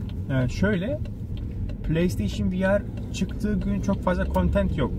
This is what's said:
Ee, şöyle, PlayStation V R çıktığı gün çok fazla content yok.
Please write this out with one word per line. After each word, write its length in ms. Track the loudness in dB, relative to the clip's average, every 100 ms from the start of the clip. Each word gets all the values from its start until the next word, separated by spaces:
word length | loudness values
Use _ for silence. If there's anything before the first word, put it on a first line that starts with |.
| -6 -6 -2
Ee, 180 | 0 0
şöyle, 500 | 2 2 2 0 -2 -4 -6 -6 -6 -6 -4 -4 -4 0
PlayStation 640 | 2 2 2 -2 0 0
V 40 | 2
R 260 | 2 2 0 -6 -6
çıktığı 420 | -2 -2 -2 0 0
gün 200 | 0 0
çok 220 | 0 0
fazla 240 | 2 0 2
content 520 | 2 4 4 2 2
yok. 120 | 0